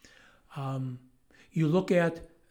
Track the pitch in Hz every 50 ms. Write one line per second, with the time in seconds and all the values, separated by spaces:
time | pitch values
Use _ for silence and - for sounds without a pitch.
0 | - - - - - - - _ _ _ - 143 139 135 135 135 131 131 123 123
1 | - - _ _ _ _ _ - - _ - 165 160 147 160 190 185 - 190 175
2 | 170 170 170 - - - - _ _ _